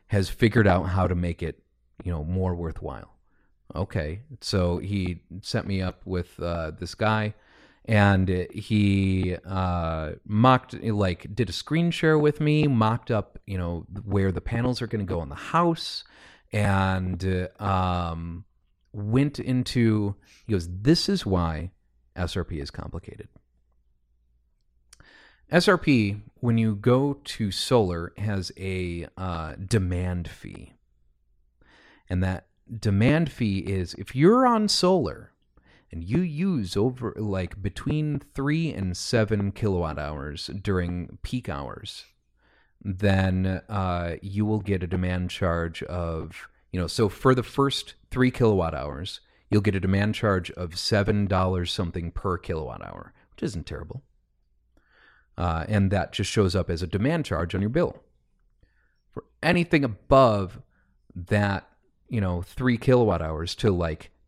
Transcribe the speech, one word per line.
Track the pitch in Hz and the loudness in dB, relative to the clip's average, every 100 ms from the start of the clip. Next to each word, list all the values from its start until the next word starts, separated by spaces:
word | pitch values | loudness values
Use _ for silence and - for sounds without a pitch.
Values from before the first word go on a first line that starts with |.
| - | -2
has | 101 92 | 0 0
figured | - 117 113 101 | 2 4 6 6
out | 90 | 6
how | 92 92 90 | 2 2 2
to | |
make | 87 87 85 | 2 -2 -4
it, | 80 - _ _ _ - | -6 -8 _ _ _ -12
you | 90 | -6
know, | 82 | -6
more | 78 92 92 | -2 -2 0
worthwhile." | 85 82 - 76 60 - _ _ _ _ _ - | -2 -6 -8 -10 -10 -14 _ _ _ _ _ -10
Okay. | - 98 - 76 95 131 123 | -6 -4 -2 -4 -6 -12 -14
So | - 101 87 87 | -2 2 2 0
he | 95 101 90 85 - 92 | -2 -2 -2 -6 -12 -14
set | - 117 95 | -6 -4 -2
me | 95 | -2
up | 92 - - | -2 -6 -6
with, | 90 85 - | -6 -6 -6
uh, | 85 85 80 | -4 -4 -6
this | 90 87 | -8 -10
guy, | - 107 110 107 - _ _ - _ | -2 0 0 -2 -6 _ _ -20 _
and | - 107 101 95 92 90 87 | 0 6 6 6 4 0 -4
he, | - - 107 101 98 95 95 90 87 | -8 0 4 4 4 4 2 0 -4
uh, | 90 95 92 87 82 80 78 85 | -6 -2 0 0 -2 -4 -6 -10
mocked, | - 104 123 127 - - | -2 4 6 4 0 -8
like, | 110 104 95 87 - | -2 0 0 -2 -4
did | 101 95 | -2 -2
a | |
screen | - - 160 170 | -4 -2 0 0
share | - 160 156 | 2 4 4
with | 151 147 | 4 2
me, | 151 151 147 | 2 4 4
mocked | 120 110 117 - | 4 4 2 0
up, | 110 - - - | -2 -2 -10 -8
you | 95 | -6
know, | 87 85 - 98 | -4 -6 -8 -12
where | 107 101 95 | -2 2 2
the | 87 | 0
panels | - 117 123 123 | -2 -2 0 -2
are | 117 | -4
gonna | 107 | -4
go | 92 87 | -2 -4
on | 71 | -6
the | |
house, | 71 - 165 170 165 - - - - - - _ | -10 -2 2 2 0 -4 -12 -14 -20 -20 -20 _
and, | 107 101 98 95 92 92 87 92 92 90 - | 0 2 2 2 0 -2 -2 -2 -2 -2 -6
uh, | |
um, | 98 95 92 87 85 82 85 85 - _ _ _ _ | -2 0 2 0 -2 -6 -8 -12 -14 _ _ _ _
went | 101 104 123 143 - | -8 0 2 2 -2
into, | 120 127 123 123 113 107 101 101 _ - - | -2 -2 0 2 4 2 0 -6 _ -14 -2
he | |
goes, | 98 85 | -2 -2
"This | 92 117 170 - | -2 2 4 2
is | 196 - | -2 2
why | 92 82 78 87 - _ _ _ - | 2 2 -2 -8 -12 _ _ _ -6
S | 87 95 | -4 -4
R | |
P | 82 78 | -6 -6
is | 69 | -8
complicated." | - - 85 - - - _ _ _ _ _ _ _ _ _ _ _ _ _ _ _ _ - - - - _ - | -10 -10 -12 -12 -16 -18 _ _ _ _ _ _ _ _ _ _ _ _ _ _ _ _ -20 -20 -20 -20 _ -2
S | 165 208 | 2 4
R | 175 | 4
P, | 160 127 101 101 - _ | 4 4 4 -2 -10 _
when | 120 113 | 0 2
you | 110 | 2
go | 101 113 127 143 143 | 2 2 4 2 -4
to | - - 104 | -8 -6 -4
solar, | - - 123 95 85 85 - | -4 2 2 2 -2 -8 -6
has | 107 98 87 - | -4 -4 -6 -8
a, | 95 92 87 85 82 - | -6 -4 -4 -6 -10 -8
uh, | 92 82 78 62 | -6 -6 -8 -10
demand | 95 110 90 90 90 90 80 | -2 0 2 0 -2 -4 -6
fee. | - - 50 - _ _ _ _ _ _ _ _ _ _ _ _ _ - | -10 -16 -16 -18 _ _ _ _ _ _ _ _ _ _ _ _ _ -4
And | 92 | 0
that | 92 92 - _ - 110 | 0 -2 -8 _ -14 -6
demand | 110 98 123 156 156 | 0 4 4 4 0
fee | - 110 95 | -2 -2 0
is | 95 95 87 | -2 -4 -4
if | - - | -8 -6
you're | 131 165 247 254 | 4 6 6 6
on | 226 208 | 4 2
solar | - 185 185 95 113 110 _ _ _ _ _ _ | 2 4 2 0 -6 -14 _ _ _ _ _ _
and | 85 | -12
you | 85 147 | -2 0
use | 180 147 190 156 90 98 | 0 -2 -2 0 -2 0
over, | 123 127 113 - | 0 -2 -6 -6
like, | 107 95 90 - | -4 -4 -4 -6
between | 98 - - 151 151 143 | -8 -6 -4 -2 -2 -4
three | - - 139 160 160 | -6 -4 -2 0 -2
and | - 92 | -4 -4
seven | 87 - 117 107 104 98 | -4 -2 0 2 0 -2
kilowatt | - 110 90 80 73 | -2 -2 0 -2 -4
hours | 73 73 73 73 - | -6 -6 -8 -10 -10
during | 101 101 92 87 87 85 - | -8 -2 -2 -2 -4 -8 -12
peak | - 127 - | -8 -6 -6
hours, | 73 62 - 104 - - _ _ _ _ _ _ _ | -8 -8 -12 -14 -16 -18 _ _ _ _ _ _ _
then, | 101 95 101 95 95 92 95 92 - | -8 0 2 4 4 2 0 -2 -4
uh, | 101 92 87 85 82 | -4 -2 -2 -4 -6
you | 98 101 | -6 -2
will | 107 107 | 0 0
get | 98 92 | 0 -2
a | 87 | -2
demand | 90 90 90 90 | -2 0 0 -2
charge | - 92 85 82 80 | -2 0 0 -2 -6
of, | - 90 85 80 76 - - _ _ | -8 -6 -4 -6 -8 -14 -20 _ _
you | 90 | -4
know, | 85 | -2
so | - 104 | 0 0
for | - 131 | 2 2
the | 127 | 4
first | - - 139 - - - _ | 2 0 0 0 -8 -16 _
three | 127 127 | 2 2
kilowatt | - 113 98 80 | 4 4 4 2
hours, | 76 71 69 90 - _ _ - | -2 -6 -8 -10 -12 _ _ 0
you'll | 104 | 2
get | 101 | 4
a | 95 | 2
demand | 92 98 104 | 2 2 2
charge | 107 107 92 87 | 0 2 0 -2
of | - 87 85 | -8 -8 -6
seven | - 107 101 104 101 | 0 2 2 2 2
dollars | 92 92 92 87 | 2 2 0 -2
something | - 87 87 85 | -2 -4 -4 -6
per | - 98 87 | -4 -4 -4
kilowatt | - 80 65 50 | -4 -6 -6 -10
hour, | 50 50 - - _ | -12 -14 -16 -20 _
which | - | -8
isn't | - 87 | -6 -6
terrible. | - 76 80 131 - _ _ _ _ _ _ _ _ _ _ _ _ - | -8 -10 -10 -14 -16 _ _ _ _ _ _ _ _ _ _ _ _ -4
Uh, | 87 82 80 | -2 -2 0
and | 104 98 | 2 2
that | 98 - | 0 -2
just | - 98 | -4 -2
shows | 113 95 92 | 2 2 2
up | 85 | -2
as | 85 | -4
a | 87 | -4
demand | 98 127 165 | -2 0 -2
charge | 139 78 87 | -2 -4 -2
on | 95 | -2
your | 104 | 0
bill. | 135 135 - _ _ _ _ _ _ _ _ _ _ _ | 0 0 -4 _ _ _ _ _ _ _ _ _ _ _
For | - - _ | -16 -16 _
anything | 156 180 170 160 | 2 2 4 2
above | 127 98 - 135 127 104 92 - - _ _ _ _ | 2 -4 4 8 8 6 -2 -8 -20 _ _ _ _
that, | 95 87 104 101 98 - _ _ _ - | -12 0 2 2 0 -6 _ _ _ -6
you | 120 | -2
know, | 95 87 | 0 -2
three | - - 127 117 | -4 -2 0 0
kilowatt | - 123 110 85 | 4 4 6 2
hours | 80 78 87 | -2 -4 -6
to, | - 113 | -2 2
like, | 90 82 78 - _ | 2 0 -4 -12 _